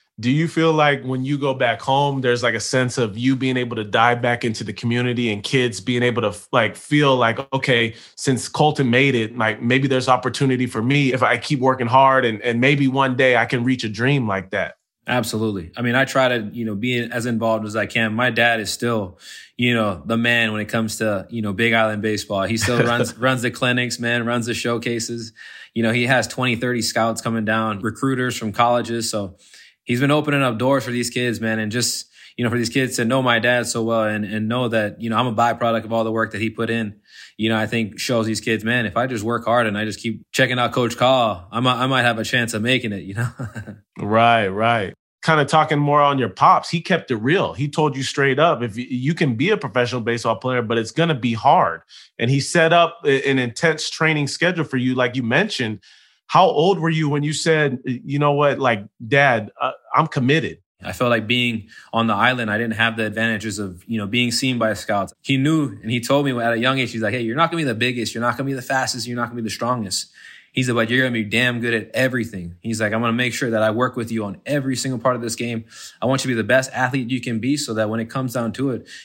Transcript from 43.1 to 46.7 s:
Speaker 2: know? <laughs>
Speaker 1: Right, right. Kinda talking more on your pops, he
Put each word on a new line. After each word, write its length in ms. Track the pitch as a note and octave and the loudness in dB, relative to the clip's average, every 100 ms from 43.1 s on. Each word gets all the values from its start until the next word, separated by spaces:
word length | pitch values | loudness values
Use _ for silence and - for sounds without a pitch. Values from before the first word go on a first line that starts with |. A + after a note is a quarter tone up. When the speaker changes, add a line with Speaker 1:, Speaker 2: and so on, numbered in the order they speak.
Speaker 2:
know? 140 | G2+ A#2+ - | -4 -4 -4
<laughs> 380 | A#2 A2 G#2+ G2+ _ - | -12 -10 -14 -18 _ -10
Speaker 1:
Right, 500 | G#2 A2 A#2 A2+ G2 | 0 4 6 4 2
right. 460 | G2 A2+ A#2 F#2+ - _ _ | 0 0 0 -2 -10 _ _
Kinda 220 | - D#3 C3+ | 0 2 4
talking 340 | D#3 D3+ D3 | 2 2 2
more 220 | D3 D3 | 2 4
on 180 | C#3+ C#3 | 4 2
your 100 | A#2 | -2
pops, 400 | - D#3 E3+ | 4 6 6
he 120 | - | 2